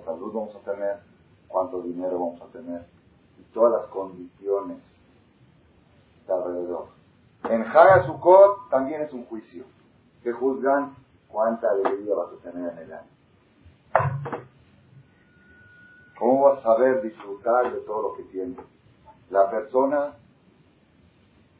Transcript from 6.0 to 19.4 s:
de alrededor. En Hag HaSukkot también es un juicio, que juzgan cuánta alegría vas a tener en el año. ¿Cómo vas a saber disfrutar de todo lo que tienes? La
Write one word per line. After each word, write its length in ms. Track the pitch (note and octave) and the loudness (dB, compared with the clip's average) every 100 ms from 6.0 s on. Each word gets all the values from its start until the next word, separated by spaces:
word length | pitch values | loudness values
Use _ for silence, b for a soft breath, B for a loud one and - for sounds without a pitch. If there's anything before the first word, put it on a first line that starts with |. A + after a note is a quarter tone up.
| _ _ - | _ _ -6
de 80 | |
alrededor. 520 | F#2 F2+ F2+ F2 E2+ - _ _ _ _ _ | -6 -4 -8 -8 -8 -12 _ _ _ _ _
En 180 | - A2+ | -4 -2
Hag 380 | A2 D3 F#3 F#3 | 2 8 8 8
HaSukkot 680 | D3+ - F3 F#3+ G3+ - - | 4 -2 8 10 10 6 -2
también 340 | C3+ C3+ D#3 | -2 0 -6
es 100 | D3 | -8
un 120 | B2+ A#2+ | -10 -14
juicio, 380 | A2 - F2 D#2 _ _ _ _ _ | -14 -14 -20 -20 _ _ _ _ _
que 100 | A#2+ | -8
juzgan 640 | A#2+ C3 B2 C3 C#3+ C3+ - _ _ _ | -2 -2 0 0 0 -2 -12 _ _ _
cuánta 420 | G#2 A2+ A2+ A#2 | -2 -2 0 0
alegría 440 | G2 F#2+ G2 G#2 | 0 0 -4 -4
vas 180 | F#2 F2 | -4 -4
a 100 | - | -10
tener 300 | F2 F2 F2 | -16 -10 -10
en 60 | E2 | -10
el 140 | D#2+ | -16
año. 160 | - - _ _ _ _ _ - _ _ - C#3 - - - - _ _ _ _ - _ _ _ _ _ - - - - - - - | -18 -20 _ _ _ _ _ -20 _ _ -2 -2 -4 -10 -12 -16 _ _ _ _ -20 _ _ _ _ _ -20 -20 -20 -20 -20 -20 -4
¿Cómo 240 | A2+ C3+ | 0 4
vas 160 | C#3 - | 4 4
a 40 | |
saber 400 | A2+ A2+ B2+ B2+ | 2 4 4 2
disfrutar 680 | A2 - G2+ G2 - B2 - | -4 -12 -14 -8 0 0 0
de 80 | G2+ | -4
todo 220 | G#2 G#2+ | -8 -6
lo 120 | G2+ G2+ | -6 -8
que 80 | |
tienes? 340 | F2+ F#2+ F#2 - - _ _ _ - - - | -14 -10 -10 -12 -18 _ _ _ -20 -20 -4
La 200 | G2 | 0